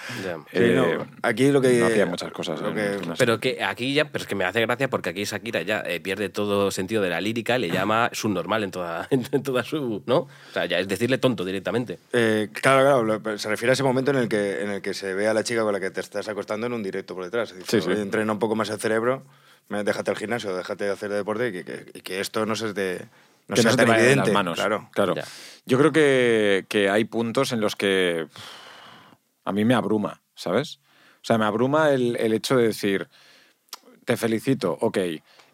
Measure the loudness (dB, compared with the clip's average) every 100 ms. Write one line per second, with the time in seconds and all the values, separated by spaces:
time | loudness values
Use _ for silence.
0 | -10 -8 -8 -8 -4 2 4 4 2 0
1 | -6 -4 -2 2 4 6 6 6 4 4
2 | 2 -2 -8 -6 -6 -4 -4 -2 -2 -2
3 | -4 0 2 2 -2 -2 -4 -2 -2 0
4 | 0 -4 -4 -2 0 2 0 0 0 -2
5 | -4 -4 -4 -6 -4 -4 -2 -4 -4 -6
6 | -4 -4 -4 -2 0 2 2 0 -2 0
7 | 0 -2 -2 -2 -2 -2 0 0 2 2
8 | 0 0 -2 -2 -2 -2 -2 -6 -6 -6
9 | -2 -2 0 -4 -2 -4 -2 -4 -4 -4
10 | 0 0 0 -10 -8 -4 -2 0 -2 -2
11 | 0 2 2 0 -2 -4 -2 -2 -4 -10
12 | _ 2 2 2 -2 0 4 6 6 4
13 | 2 -2 -4 -6 -4 -2 0 2 2 2
14 | 2 0 2 0 0 -2 -4 -4 -6 -6
15 | -4 0 2 2 0 0 0 0 -2 -6
16 | -6 -8 -6 -6 -6 -4 -4 -4 -4 -6
17 | -8 -10 -6 -4 -6 -8 -2 0 2 -2
18 | 0 -2 0 0 0 0 -2 -2 -2 0
19 | 0 -2 -8 _ -20 _ -8 -4 -2 -2
20 | -2 -4 -4 -4 -4 -6 -6 -4 -4 -4
21 | -4 -4 -4 -2 -4 -6 -10 -12 -14 -16
22 | -8 -6 -4 -2 -2 -2 -4 -2 -4 -4
23 | -10 _ _ _ -2 2 4 4 4 6
24 | 4 4 2 0 0 -2 -2 -2 -4 0
25 | 0 -2 -6 -14 -20 -16 0 4 4 6
26 | 4 6 4 4 4 2 0 2 4 2
27 | 2 -2 -2 -2 -2 0 -2 0 2 4
28 | 2 0 -6 -12 -18 -20 -20 -20 -20 -20
29 | -20 _ _ _ -2 2 4 2 2 0
30 | -2 -8 _ -10 -2 -2 -2 -10 _ _
31 | _ _ 0 2 2 2 2 4 4 4
32 | 2 2 2 0 2 4 4 2 0 0
33 | -4 -14 -20 -20 _ _ _ -20 -20 -8
34 | -4 0 0 0 0 0 0 0 -2 0
35 | -2 -6 -12 -20 _